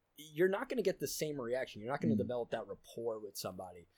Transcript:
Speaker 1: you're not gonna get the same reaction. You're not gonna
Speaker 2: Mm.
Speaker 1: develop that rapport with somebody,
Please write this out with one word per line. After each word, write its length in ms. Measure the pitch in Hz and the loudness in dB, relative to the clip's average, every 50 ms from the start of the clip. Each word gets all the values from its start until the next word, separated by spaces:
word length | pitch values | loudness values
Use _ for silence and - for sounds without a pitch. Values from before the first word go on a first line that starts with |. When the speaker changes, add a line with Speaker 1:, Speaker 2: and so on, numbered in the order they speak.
| _ _ _ | _ _ _
Speaker 1:
you're 300 | - 151 156 151 147 180 | -20 -18 -4 2 4 4
not 220 | 190 190 202 262 - | 6 4 2 0 0
gonna 120 | 277 247 | 0 2
get 200 | 185 190 175 - | 2 2 2 2
the 80 | 147 127 | 0 -2
same 320 | - - 160 156 147 139 | -2 0 -2 -2 -2 -2
reaction. 400 | 120 113 123 131 127 - - 107 | 0 0 0 0 0 -2 -6 -6
You're 100 | 104 120 | -4 -2
not 80 | 139 143 | 0 2
gonna 160 | - - 110 | 4 4 4
Speaker 2:
Mm. 40 | 104 | 4
Speaker 1:
develop 320 | - - 123 123 117 - | 4 2 0 -2 -2 0
that 160 | - 113 104 101 | -2 -2 -2 -4
rapport 500 | 95 - - - - 120 117 117 110 110 | -8 -10 -12 -12 -6 -2 -2 0 -2 -2
with 160 | 107 98 - | -4 -8 -6
somebody, 540 | - - 101 92 92 92 92 90 90 85 - _ | -4 -4 -4 -4 -6 -8 -8 -10 -14 -18 -20 _